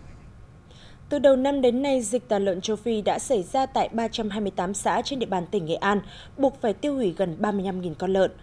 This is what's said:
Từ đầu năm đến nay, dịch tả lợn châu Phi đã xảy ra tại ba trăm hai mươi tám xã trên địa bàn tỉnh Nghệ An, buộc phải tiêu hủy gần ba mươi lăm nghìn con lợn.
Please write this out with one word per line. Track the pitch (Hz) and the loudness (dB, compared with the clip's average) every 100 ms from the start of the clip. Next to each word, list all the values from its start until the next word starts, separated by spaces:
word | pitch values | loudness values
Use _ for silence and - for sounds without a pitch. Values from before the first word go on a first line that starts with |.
| - - - - - - - - - - - | -20 -20 -20 -20 -20 -20 -20 -20 -20 -20 -6
Từ | 294 | 4
đầu | 277 262 | 6 6
năm | 269 285 | 4 2
đến | 247 240 | 2 2
nay, | 285 262 | 2 0
dịch | 208 240 - | 0 -4 0
tả | 208 | 0
lợn | 196 180 | 2 -2
châu | 220 208 | -2 -4
Phi | 240 214 | -2 0
đã | 208 220 | 0 -2
xảy | - 226 | 0 0
ra | 170 269 262 | 0 0 0
tại | 233 180 | 0 0
ba | 226 226 | 0 -4
trăm | 233 214 | -4 -4
hai | 208 | -2
mươi | 196 - | -2 -2
tám | 185 | -4
xã | 202 202 185 | -2 0 0
trên | 269 269 | -2 -4
địa | 220 | -2
bàn | 185 165 | -2 -2
tỉnh | 208 160 | -4 -2
Nghệ | |
An, | 165 202 202 - - - - | 0 2 0 -2 -12 -16 0
buộc | 269 - | 0 2
phải | 233 | -2
tiêu | 196 294 | -2 -2
hủy | 269 202 165 | 0 -2 0
gần | 185 156 | -4 -2
ba | 208 | -2
mươi | 202 | 0
lăm | 190 185 | -2 -4
nghìn | 180 | -6
con | 151 185 | -4 0
lợn. | 190 180 - | 4 2 0